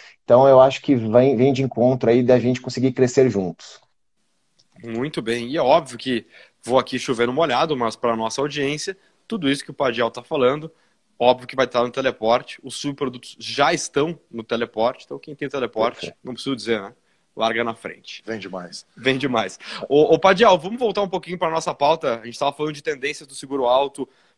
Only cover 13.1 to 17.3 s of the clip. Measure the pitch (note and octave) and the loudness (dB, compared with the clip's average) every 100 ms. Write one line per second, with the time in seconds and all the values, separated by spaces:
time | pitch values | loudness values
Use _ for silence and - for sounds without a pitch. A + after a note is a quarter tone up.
13.1 | B2 - - A2 A2+ C#3+ E3+ - C#3+ D#3+ | -8 -16 -18 -8 -2 0 -2 -4 -4 -4
14.1 | E3+ _ A#2 A2 A#2 A2+ A2 A#2 C3 - | -6 _ -14 -6 -6 -4 -2 -2 -4 -12
15.1 | C#3 - C#3+ C#3 C#3 A#2+ A2 A2+ - - | -16 -14 -12 -10 -6 -6 -2 -4 -4 -14
16.1 | - B2+ A#2 C#3 B2+ A2+ A2 G2 - _ | -14 -14 -10 -8 -8 -4 -4 -6 -16 _
17.1 | _ _ | _ _